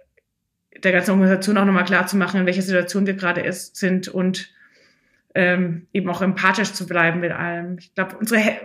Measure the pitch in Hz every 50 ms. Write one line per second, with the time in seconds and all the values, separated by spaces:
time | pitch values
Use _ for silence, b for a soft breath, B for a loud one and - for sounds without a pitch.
0 | _ _ _ _ _ _ _ _ _ _ _ _ _ _ - - - 190 180 180
1 | 180 214 190 190 190 185 190 185 190 214 214 196 196 196 190 180 185 185 190 180
2 | 185 - 202 196 180 175 - 190 185 180 180 190 185 190 185 180 175 175 - 196
3 | 196 196 190 190 185 175 175 175 - - 180 - - - - - 202 185 185 185
4 | 185 - - 185 180 185 185 - - b b b b b b b b b b b
5 | b b b b b _ - 190 180 180 180 185 180 175 165 170 - _ - 196
6 | 180 175 175 175 185 190 185 - 185 190 196 226 202 202 - - 185 160 175 175
7 | 165 165 165 180 175 170 - - 170 170 170 170 170 180 180 175 - _ _ -
8 | 185 185 - - 220 220 233 214 208 220 - -